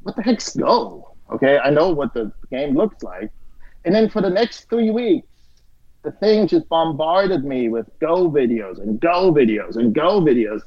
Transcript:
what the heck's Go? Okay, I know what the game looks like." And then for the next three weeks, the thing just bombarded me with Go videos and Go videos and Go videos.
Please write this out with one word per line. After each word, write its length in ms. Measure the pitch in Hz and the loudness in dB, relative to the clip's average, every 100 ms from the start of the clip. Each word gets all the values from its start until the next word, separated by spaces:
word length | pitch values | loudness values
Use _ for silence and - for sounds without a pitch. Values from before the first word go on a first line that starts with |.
what 100 | - | -12
the 80 | - | -4
heck's 320 | 226 226 - 135 | -2 -2 -4 -4
Go? 560 | 123 226 226 - - - - | 0 0 -2 -12 -20 -20 -12
Okay, 260 | 113 135 139 | -2 2 2
I 120 | 131 | 2
know 200 | 147 185 | 2 2
what 240 | 151 127 | 0 -4
the 160 | 120 107 - - | -6 -8 -10 -10
game 260 | 127 147 135 | -8 -2 0
looks 260 | 208 - | 0 -4
like." 280 | 101 92 107 - - - - - | -14 -12 -14 -14 -18 -18 -20 -8
And 80 | - | 0
then 140 | 208 220 | 2 2
for 120 | 220 | 0
the 100 | 196 | -2
next 380 | 185 233 - - | 0 -2 -4 -4
three 200 | 233 220 | 0 0
weeks, 360 | 220 240 165 - _ - - - - - _ | 0 0 0 -2 _ -20 -20 -20 -20 -20 _
the 80 | 151 | -14
thing 340 | - 202 214 185 | -2 2 4 4
just 220 | 175 156 | 2 0
bombarded 760 | 165 160 147 160 180 196 175 | 0 0 -2 0 2 2 -2
me 240 | 139 127 117 | -2 -2 -2
with 180 | 113 107 - | -4 -6 -6
Go 320 | 156 175 175 | -2 0 2
videos 500 | 147 123 117 98 90 | 2 0 0 -4 -8
and 200 | 101 110 | -6 -2
Go 320 | 165 180 185 | 0 2 4
videos 440 | 151 117 107 90 113 | 4 4 2 -4 -2
and 160 | 117 | 0
Go 280 | 117 165 208 | 2 2 2
videos. 400 | 156 123 107 107 | 4 2 0 -4